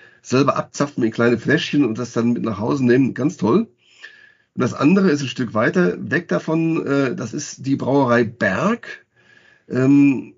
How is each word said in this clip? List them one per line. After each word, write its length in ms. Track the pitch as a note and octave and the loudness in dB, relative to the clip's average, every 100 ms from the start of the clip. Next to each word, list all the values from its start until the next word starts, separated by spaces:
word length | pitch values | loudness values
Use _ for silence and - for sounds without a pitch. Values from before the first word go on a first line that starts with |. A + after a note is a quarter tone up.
| - _ | -20 _
selber 340 | - B2+ C#3 - | -2 0 0 -2
abzapfen 460 | - - - - | -8 -6 -6 -2
in 80 | A2+ | -4
kleine 280 | A#2 A#2+ A#2 | 0 0 0
Fläschchen 460 | A#2+ D3+ - D3 | 0 -2 0 0
und 140 | B2 A2 | 0 -2
das 140 | A#2 | -6
dann 200 | A#2+ A#2 | -2 0
mit 100 | A#2+ | -2
nach 160 | A2 G2 | -4 -4
Hause 260 | A#2+ C#3+ B2 | -4 0 4
nehmen. 280 | B2+ B2 | 4 2
Ganz 220 | - C#3 - | 0 -4 -2
toll. 300 | G2+ F3 A#3 _ _ _ - - _ _ _ | 2 2 0 _ _ _ -20 -20 _ _ _
Und 80 | - | -4
das 100 | B2 | -4
andere 380 | A2+ C#3 F#3+ G3 | 0 2 4 4
ist 120 | D3 | 0
ein 60 | C3+ | -4
Stück 240 | - A#2 | -6 -4
weiter 440 | G#2+ C3 F#3 F3+ F3 | 0 0 0 0 -2
weg 300 | G#2+ C#3 - | -4 -4 -2
davon, 580 | F3 - D#3+ E3 D#3+ - | -4 -2 -2 0 -2 -2
äh, 300 | C#3 C3+ - | 0 0 -4
das 180 | A#2 | -8
ist 320 | D3+ - - C3 | -8 -10 -10 -4
die 100 | C3 | -2
Brauerei 460 | A#2+ C#3 B2+ A#2 | 0 2 4 2
Berg. 840 | A2 - G2+ G2 F3 A#3+ - - _ _ _ _ _ _ _ | 2 -2 -2 0 -2 -4 -8 -18 _ _ _ _ _ _ _
Ähm, 640 | B2+ C3 C#3+ C#3+ A#2+ D#2 | 0 4 6 4 2 -6